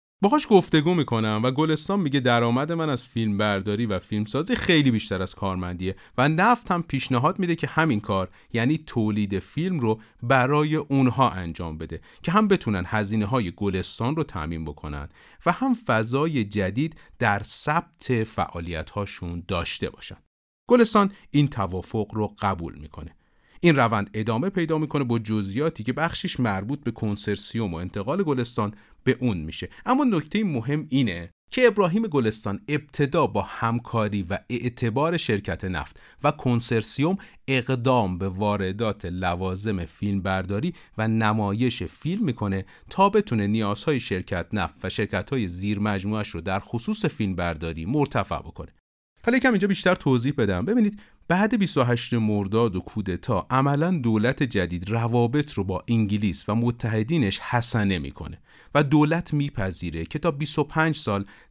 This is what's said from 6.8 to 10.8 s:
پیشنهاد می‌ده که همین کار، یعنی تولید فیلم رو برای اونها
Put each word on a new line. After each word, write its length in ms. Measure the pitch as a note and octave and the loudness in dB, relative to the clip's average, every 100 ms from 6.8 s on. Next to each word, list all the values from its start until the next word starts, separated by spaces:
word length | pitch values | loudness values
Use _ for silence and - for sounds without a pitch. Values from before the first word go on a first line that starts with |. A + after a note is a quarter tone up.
پیشنهاد 560 | - C3+ - B2+ D3 F#3 | -2 -4 0 2 2 0
می‌ده 160 | F3+ | -2
که 120 | D#3+ C#3+ | -2 -2
همین 340 | D#3+ D#3+ G#2 | 2 2 2
کار، 280 | - G2 F#2 - - | 0 -2 -2 -10 -4
یعنی 260 | A2+ A#2+ D#3 | 0 2 0
تولید 600 | - A#2 G#2+ G#2+ G2 G2 | -2 -2 0 0 0 -2
فیلم 400 | - D3 F#3 E3 | -4 -4 -2 0
رو 220 | A2+ A2 - - | 0 0 -4 -10
برای 540 | A#2+ C3+ B2+ D3 D3+ | 2 2 4 2 2
اونها 540 | D3+ | 0